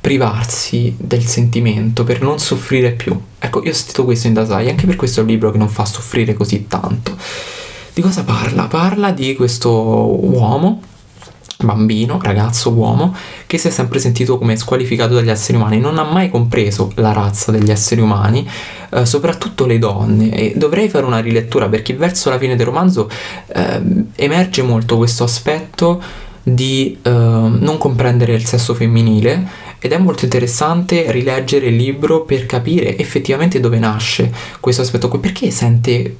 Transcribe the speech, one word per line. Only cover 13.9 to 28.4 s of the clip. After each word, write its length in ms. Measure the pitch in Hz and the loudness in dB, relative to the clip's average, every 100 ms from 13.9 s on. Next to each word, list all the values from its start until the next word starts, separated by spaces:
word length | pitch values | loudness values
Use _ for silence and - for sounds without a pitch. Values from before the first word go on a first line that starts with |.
| 135 | 0
sentito 400 | 131 117 123 127 | 0 0 0 2
come 180 | 117 110 | 2 0
squalificato 580 | - 131 123 117 117 | 0 -2 0 0 2
dagli 140 | 123 117 | 2 2
esseri 300 | 110 - 120 | 0 0 2
umani, 200 | 107 107 | 2 2
non 200 | 139 160 | 2 0
ha 60 | |
mai 260 | 151 170 185 | 0 0 0
compreso 640 | 123 120 117 104 101 98 | 0 0 2 0 0 -2
la 180 | - 110 | 0 0
razza 380 | 104 101 101 - | 2 0 -2 0
degli 200 | 110 104 | 2 2
esseri 300 | 104 - 117 | 2 0 2
umani, 480 | 110 101 104 113 113 - - - - | 2 2 2 2 -2 -10 -14 -16 -6
eh, 140 | 120 | 0
soprattutto 600 | 120 147 165 170 - - 127 | 2 2 0 -2 -6 -2 2
le 120 | 117 | 2
donne, 540 | 113 101 110 107 110 | 2 0 2 2 2
e 200 | - 107 - | 2 -2 0
dovrei 320 | 147 175 214 | 0 2 2
fare 160 | 151 | 0
una 140 | 131 113 | 0 0
rilettura 500 | 113 113 117 135 107 | 2 0 0 0 0
perché 260 | 110 110 | 0 -2
verso 360 | 127 170 185 - | -2 -2 0 -2
la 80 | 127 | 0
fine 180 | 131 120 | 0 0
del 80 | |
romanzo, 460 | 117 135 185 185 107 - - - - | 0 2 2 2 -2 -6 -12 -14 -8
ehm, 580 | - 185 - 180 185 - - | -4 -2 -2 0 0 -2 -2
emerge 460 | 143 165 185 - | 0 2 0 0
molto 340 | 127 113 113 117 | 0 0 2 2
questo 280 | 117 - | 2 0
aspetto 760 | 117 - - 156 - - 170 175 - - - - | -2 -2 -2 -4 -4 0 0 0 -4 -16 -18 -6
di, 540 | - 123 131 135 135 - | 0 0 2 0 -2 -2
ehm, 560 | 120 120 117 113 113 117 | 0 4 4 4 2 2
non 160 | 143 156 | 2 0
comprendere 560 | 139 120 127 120 117 | 0 0 2 2 2
il 140 | 113 | 2